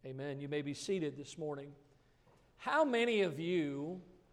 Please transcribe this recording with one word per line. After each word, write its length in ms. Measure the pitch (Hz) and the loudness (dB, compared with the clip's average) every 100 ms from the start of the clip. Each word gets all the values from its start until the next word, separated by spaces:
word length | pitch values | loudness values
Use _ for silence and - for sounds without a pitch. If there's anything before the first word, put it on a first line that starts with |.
| 135 | -10
Amen. 340 | 131 143 139 | -8 -6 -6
You 80 | 143 | -2
may 140 | 147 | -2
be 100 | 143 | -2
seated 460 | 143 - 196 151 135 | -6 -2 0 -2 -6
this 180 | 139 - | -12 -8
morning. 360 | 151 143 143 143 _ _ _ _ _ _ _ _ | -6 -6 -10 -16 _ _ _ _ _ _ _ _
How 300 | - 277 302 | 0 4 4
many 340 | 233 240 220 | 4 4 4
of 180 | 185 139 | 4 2
you 600 | 170 180 147 139 151 185 175 - _ | 0 2 2 -2 -4 -8 -12 -20 _